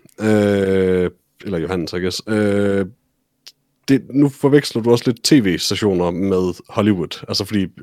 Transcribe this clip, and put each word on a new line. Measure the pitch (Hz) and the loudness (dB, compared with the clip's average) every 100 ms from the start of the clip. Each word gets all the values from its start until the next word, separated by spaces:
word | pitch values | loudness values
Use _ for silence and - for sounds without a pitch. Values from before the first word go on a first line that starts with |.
| _ - | _ -4
der. | 110 107 101 101 95 95 92 92 | 0 2 2 2 0 0 2 2
Øh, | 87 - _ _ 101 | -2 -6 _ _ -8
eller | 87 | -6
Johannes, | 78 92 78 | -4 -4 -6
I | 90 | -4
guess. | 90 - - | -6 -6 -4
Øh, | 107 104 101 101 98 95 - _ _ _ _ - _ _ _ - | 0 0 0 0 0 -4 -8 _ _ _ _ -20 _ _ _ 0
det, | 135 - | 0 0
nu | 131 143 | 0 0
forveksler | - 139 143 - 117 | 2 4 4 2 -2
du | 117 | 2
også | 120 131 | 2 2
lidt | 113 | -2
T | - 147 98 | 2 4 4
V-stationer | 80 - 98 104 90 87 | 0 -2 -2 0 0 -2
med | 87 98 92 90 85 - | -2 -2 0 -2 -6 -8
Hollywood. | 113 104 92 73 - - | 0 0 0 -2 -10 -8
Altså, | 98 98 | -6 -4
fordi | 104 90 - | -4 -4 -8